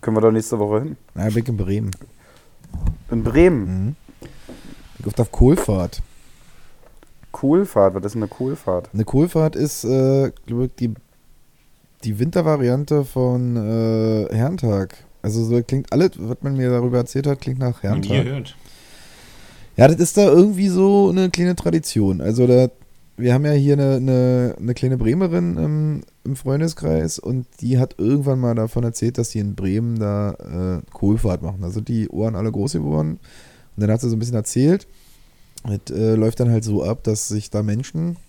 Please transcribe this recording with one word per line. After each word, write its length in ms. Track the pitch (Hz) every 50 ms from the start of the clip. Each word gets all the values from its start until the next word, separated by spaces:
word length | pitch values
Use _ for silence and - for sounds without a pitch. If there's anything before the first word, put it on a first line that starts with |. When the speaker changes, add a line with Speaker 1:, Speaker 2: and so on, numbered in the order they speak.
Speaker 1:
können 160 | - - 110 110
wir 40 |
da 100 | 107 113
nächste 260 | 110 110 110 - - 110
Woche 200 | 104 104 107 107 131
hin? 140 | 156 147 - _ - -
Speaker 2:
Na, 100 | - 92
bin 120 | 110 104 117
ich 100 | 113 -
in 80 | 117 101
Bremen. 340 | 101 92 98 104 113 101 92 - - - - - - _ - - _ - - - - - - - - - - - - -
Speaker 1:
In 120 | 117 117 110
Bremen? 640 | 123 113 143 170 185 170 127 101 92 92 92 95 113
Speaker 2:
Mhm. 80 | 147 - - - - - - - - - - - - - - - - - - - - -
Ich 80 | - -
auf 60 | -
der 120 | - 120
Kohlfahrt. 760 | - - - 120 127 160 185 - - 104 95 90 - - - - - - - - - - - - - - - - - - - - - - - - - - - - -
Speaker 1:
Kohlfahrt? 640 | - - - 135 151 180 202 185 - 107 98 98 92
Was 80 | 95 90
ist 80 | 101 104
denn 60 | 117 107
eine 60 | 104
Kohlfahrt? 600 | - - 127 131 143 - - - 92 90 87 - -
Speaker 2:
Eine 100 | 101 110
Kohlfahrt 500 | - - 135 139 120 - 160 156 156 160
ist, 280 | - 147 147 - - -
äh, 480 | 110 131 131 131 135 135 135 135 131 - - -
glaub 160 | - 120 120 127
ich, 80 | 127 - -
die, 140 | 123 117 110 - - _ _ _ _ _ - _ _ _ _ _ _ _ _ _ _ _ _ _ -
die 160 | 120 104 101
Wintervariante 840 | 120 160 170 190 165 160 156 143 131 120 123 135 147 143 156 147 139
von, 520 | 131 - 131 127 123 123 123 123 123 120 117
äh, 760 | 107 107 113 113 113 113 113 110 110 110 110 107 104 - -
Herrentag. 640 | 110 117 139 180 185 - 113 104 98 95 90 - - - - - _
Also 220 | - 104 104 113 113
so 180 | 110 120 120 117
klingt 280 | - 139 135 135 -
alles, 200 | - - - - - -
was 200 | 80 113 131 -
man 140 | - 139 139
mir 140 | 135 127 123
darüber 280 | 123 120 120 123 123 123
erzählt 300 | 120 - - 135 135 143
hat, 140 | 139 135
klingt 180 | - 127 127 127
nach 240 | 131 123 117 - -
Speaker 3:
Noch 120 | 98 104 -
nie 100 | 98 101
Speaker 2:
Herrentag. 140 | 123 135 -
Speaker 3:
gehört. 300 | 123 135 139 113 - - - - - - - - - - - - - - - - - - - - - - - - - -
Speaker 2:
Ja, 120 | - 120 143
das 100 | 165 160
ist 200 | 175 170 - 202
da 80 | 202 -
irgendwie 360 | 139 170 185 208 208 180 196 196
so 420 | 180 180 190 196 202 202 202 190
eine 200 | 175 185 190 185
kleine 240 | - - 175 180 180
Tradition. 680 | 170 - 175 165 165 156 - - 113 104 95 92 87
Also 240 | 67 92 110 120 123
da, 240 | 123 123 123 127 123 - _ - _ - - - - _ -
wir 160 | 120 123 123
haben 100 | 131 147
ja 60 | 147 147
hier 200 | 143 139 143 143
eine, 220 | 143 139 135 135
eine, 600 | 127 127 131 127 127 127 127 127 127 123 120 - -
eine 140 | - 117 123
kleine 220 | - - 127 131 123
Bremerin 600 | 147 160 131 175 196 175 165 180 170 170 170 -
im, 440 | 160 151 151 151 151 156 151 143 - _ _ _ _
im 120 | - 139
Freundeskreis 840 | 135 - 131 135 143 160 165 156 - - 156 160 160 160 165 - -
und 280 | - - 127 131 123 _ _ -
die 200 | - 117 131 123
hat 160 | 131 127 - -
irgendwann 420 | 95 110 135 147 139 139 135 131
mal 140 | 123 120 117
davon 280 | 117 110 113 - 120 120
erzählt, 340 | 117 113 - - 117 127 -
dass 140 | 117 -
sie 80 | - 110
in 160 | 101 101 101
Bremen 420 | - 95 95 95 107 117 117 117 113
da, 840 | 107 101 101 101 104 104 85 - 50 50 - 87 92 92 90 85 -
äh, 80 | - -
Kohlfahrt 480 | - - 98 104 113 107 104 90 -
machen. 180 | - 80 98 92
Da 100 | 98 85
sind 160 | 95 110 107 -
die 200 | 120 113 107 -
Ohren 260 | - 78 104 110 110
alle 160 | 90 104 110
groß 220 | - 98 98 - -
geworden. 460 | 82 76 73 76 76 78 78 82 - - - - - - - - - - - -
Und 60 | -
dann 80 | 104 104
hat 120 | 107 113
sie 80 | - 123
so 60 | 113
ein 40 | 110
bisschen 160 | 113 120 120
erzählt, 500 | 110 104 - - 123 131 151 180 196 - - - - - - - - - _ _ _ - _ - - -
das, 320 | 113 101 98 - - 64
äh, 180 | 85 110 110 110
läuft 260 | 110 107 117 113 -
dann 120 | 123 120
halt 120 | 117 110 107
so 200 | 110 104 98 67
ab, 200 | 87 113 - -
dass 240 | 113 107 107 - -
sich 220 | 104 107 104 -
da 140 | - 107 107
Menschen 540 | 107 104 113 127 - - 156 165 170 170 175 -